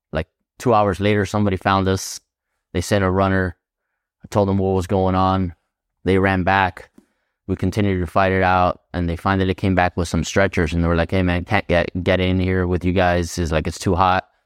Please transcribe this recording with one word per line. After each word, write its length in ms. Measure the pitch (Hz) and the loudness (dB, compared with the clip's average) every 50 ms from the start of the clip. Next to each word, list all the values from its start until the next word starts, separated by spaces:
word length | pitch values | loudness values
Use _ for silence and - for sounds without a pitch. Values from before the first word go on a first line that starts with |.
| _ _ | _ _
like, 160 | - 80 80 - _ _ _ _ _ - | -8 -8 -8 -8 _ _ _ _ _ -4
two 140 | - 127 113 | 0 2 4
hours 260 | 107 104 101 92 - | 4 4 2 0 0
later, 260 | 98 104 107 104 95 | 0 2 2 2 0
somebody 320 | - - 104 104 101 95 | -2 -2 0 0 0 -2
found 300 | 90 - 98 98 98 92 | -2 0 0 0 2 2
us. 320 | 95 95 95 - - - - - _ _ _ _ _ _ _ _ _ - | 0 0 -2 -4 -8 -12 -14 -18 _ _ _ _ _ _ _ _ _ -6
They 80 | 110 | -6
sent 220 | - - 107 101 95 | -2 0 0 0 2
a 60 | 92 | 0
runner. 460 | 92 98 98 95 95 92 92 92 - _ _ _ _ _ _ _ _ _ _ _ _ _ - | 2 2 2 2 2 0 -2 -4 -6 _ _ _ _ _ _ _ _ _ _ _ _ _ -18
I 40 | |
told 200 | - - 110 101 | -4 0 0 0
them 100 | 98 98 | 2 0
what 180 | 98 95 95 95 | 0 0 0 0
was 100 | 95 92 | -2 -2
going 300 | - 104 95 92 92 95 | -2 0 0 0 0 2
on. 400 | 95 92 95 95 95 95 87 - _ _ _ _ _ _ _ _ _ - | 2 2 2 2 0 -2 -4 -6 _ _ _ _ _ _ _ _ _ -2
They 160 | 90 95 95 | 0 2 2
ran 240 | 95 98 95 92 87 | 2 2 0 0 0
back. 460 | 92 95 98 95 90 - - - - _ _ _ _ _ _ _ _ _ _ _ | 2 2 2 2 0 -2 -8 -18 -20 _ _ _ _ _ _ _ _ _ _ _
We 80 | - 92 | -8 -6
continued 440 | - 101 92 - 110 104 98 95 90 | -2 -2 -2 0 0 0 0 0 -2
to 60 | 87 | -4
fight 240 | - - 101 95 95 | -2 0 2 2 2
it 120 | 95 95 92 | 2 2 2
out, 380 | 90 92 92 90 87 - - _ _ - | 2 4 4 2 2 0 -4 _ _ -6
and 160 | 87 87 85 | -4 -4 -4
they 60 | 82 | -4
finally 380 | - - 98 98 95 95 92 92 | -4 -2 0 0 2 0 0 -2
came 180 | - - 95 92 | -2 0 0 2
back 220 | 90 90 90 - | 2 2 0 0
with 100 | 95 87 | -4 -4
some 160 | - - 85 76 | -2 -2 -4 -4
stretchers, 480 | - - 101 98 92 - 92 85 76 85 | 0 0 0 0 2 0 -2 -2 0 0
and 100 | 85 85 | 0 0
they 40 | |
were 80 | 82 85 | 0 0
like, 160 | 82 82 - | 0 0 0
"Hey, 120 | 101 95 92 | 0 0 0
man, 220 | 87 87 90 92 | 0 -2 -4 -4
can't 220 | - 107 95 - | -2 -4 -2 0
get, 220 | - 87 85 - - - 92 90 | 0 0 0 0 -2 -6 -4 0
get 160 | 95 92 90 | 0 0 2
in 200 | 92 92 92 92 | 0 0 0 0
here 280 | 92 92 92 92 90 | 0 0 0 0 0
with 180 | 87 90 85 85 | 0 -2 -2 -2
you 80 | 92 87 | 0 0
guys. 440 | 95 90 87 87 87 85 - - | 2 2 2 2 0 -2 -4 -4
It's 140 | 87 87 78 | -4 -2 0
like, 140 | 80 76 - | -2 -2 -2
it's 140 | 82 - - | -4 -6 -4
too 160 | - 104 87 | -2 -2 0
hot. 320 | 87 95 92 92 92 - _ _ _ _ | 2 2 0 0 -2 -4 _ _ _ _